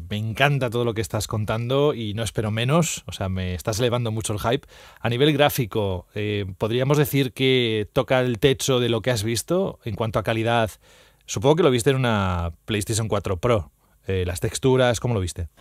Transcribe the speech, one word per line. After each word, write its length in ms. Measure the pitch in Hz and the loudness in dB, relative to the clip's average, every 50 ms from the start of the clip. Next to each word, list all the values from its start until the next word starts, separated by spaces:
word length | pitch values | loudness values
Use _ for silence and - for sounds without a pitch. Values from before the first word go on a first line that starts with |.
| 82 92 | -6 -6
me 80 | 104 | -6
encanta 540 | 104 107 110 107 - 135 143 143 135 127 120 | -4 -4 -4 0 2 2 2 2 2 0 -2
todo 160 | 107 120 120 | -2 0 0
lo 80 | 120 104 | 0 -2
que 80 | 113 | -2
estás 240 | 110 - - 107 - | -4 -2 -4 -4 -4
contando 640 | - - 107 107 - 110 113 120 120 131 139 143 151 | -2 -4 -4 -2 -2 -2 -2 -2 0 0 2 2 2
y 220 | 123 117 113 104 101 | 0 -2 -4 -6 -4
no 80 | 110 | -4
espero 280 | 117 104 - - 110 107 | -6 -4 -4 -2 -2 -2
menos, 540 | 104 113 120 127 127 175 156 - - - - | 0 0 0 2 4 2 2 2 -2 -8 -10
o 60 | - | -12
sea, 160 | - - 104 92 | -8 -6 -4 -4
me 240 | 92 92 92 92 | -2 -4 -4 -4
estás 260 | 90 87 - 117 107 104 | -4 -4 -4 -4 -2 0
elevando 300 | 127 120 110 123 120 110 | 0 0 0 0 -2 -2
mucho 200 | 110 110 107 - | -4 -4 -4 -4
el 80 | 110 101 | -4 -2
hype. 260 | - 117 120 117 - - - - - - - - | -2 -2 -2 -2 -4 -10 -20 -20 -20 -20 -14 -6
A 120 | - 117 | -4 -2
nivel 240 | 123 120 143 156 147 | 0 2 2 2 4
gráfico, 720 | 131 147 143 - - 123 101 - 113 104 98 92 90 - _ - | 4 2 2 2 0 -4 -2 -2 -2 -2 -2 -2 -4 -8 _ -8
eh, 320 | 107 104 104 104 101 101 95 92 | -6 -4 -2 -2 -2 -4 -6 -4
¿podríamos 400 | - 113 107 117 123 131 135 147 | -4 -2 -2 0 0 2 2 4
decir 380 | 151 147 - - 139 135 120 - | 2 2 2 2 0 0 0 0
que 520 | - 135 135 131 127 123 113 110 107 104 - | 0 2 4 4 4 2 2 0 -2 -2 -2
toca 280 | - 139 123 - 135 127 | -2 -2 2 2 2 2
el 180 | 127 127 120 104 | 2 0 0 4
techo 420 | - 139 131 - - - 135 123 | 4 4 4 4 0 0 0 2
de 80 | 120 117 | 2 0
lo 140 | 117 113 | 0 0
que 80 | 101 127 | 0 -2
has 140 | 123 110 101 | -2 -2 -2
visto 540 | 117 117 - - - 170 185 196 - - - - | -2 -4 -4 -2 -2 -2 -2 -2 -4 -6 -8 -10
en 100 | 120 101 | -8 -4
cuanto 240 | - 113 113 - 117 | -4 -4 -2 -2 -2
a 40 | |
calidad? 480 | 101 - 113 113 113 117 117 120 113 104 - - _ _ - - - _ _ _ _ | 0 0 -2 0 0 2 2 2 0 0 -4 -12 _ _ -20 -20 -20 _ _ _ _
Supongo 300 | - - 110 98 139 156 | -10 -6 2 4 4 4
que 60 | 165 | 6
lo 80 | 180 147 | 6 4
viste 200 | 127 120 104 143 | 4 4 2 2
en 60 | 135 | 2
una 560 | 131 127 120 110 101 98 92 92 87 85 87 - _ _ | 2 2 2 2 2 0 0 0 -2 -4 -4 -8 _ _
PlayStation 440 | - 110 104 104 - 113 101 113 101 | -4 -2 -2 -2 -2 -2 -2 -2 -2
cuatro 280 | 104 101 - 95 95 87 | -2 -2 -2 -2 -4 -2
Pro. 340 | - 120 117 104 78 - _ _ _ _ _ _ - - | 2 2 2 2 0 -4 _ _ _ _ _ _ -6 -4
Eh, 140 | 95 92 90 | -2 -2 -2
las 140 | 90 87 - | -2 -4 -4
texturas, 600 | - 113 - - - 131 127 131 127 123 117 - | -4 -4 -4 0 2 4 4 4 4 2 2 0
¿cómo 140 | - 123 120 | -2 -2 -2
lo 60 | 101 | -2
viste? 280 | 92 87 - - 90 - _ - | -2 -4 -6 -8 -10 -10 _ -6